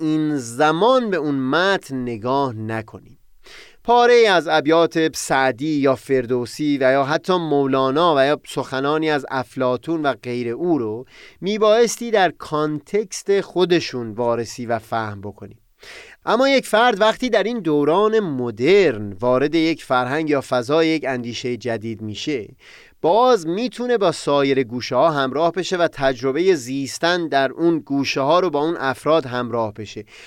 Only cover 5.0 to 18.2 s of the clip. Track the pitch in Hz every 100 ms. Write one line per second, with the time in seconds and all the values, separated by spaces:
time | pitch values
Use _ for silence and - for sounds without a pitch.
5 | 160 - - 143 131 110 156 151 139 131
6 | - 131 117 123 120 - 151 143 131 139
7 | 135 160 - 185 165 143 139 135 131 139
8 | 175 147 135 151 - - 127 131 139 156
9 | 160 147 135 131 123 - 127 123 156 165
10 | 143 123 127 123 117 120 175 151 110 110
11 | 131 - - - 180 214 214 220 233 -
12 | 233 214 175 - - 151 151 151 - 202
13 | 214 - - 196 185 175 180 175 - 127
14 | 117 104 120 117 113 - 117 113 - 113
15 | 110 101 101 - 101 107 _ _ - -
16 | - - - 220 269 269 - 214 247 202
17 | 214 214 254 214 196 240 160 147 143 175
18 | 214 220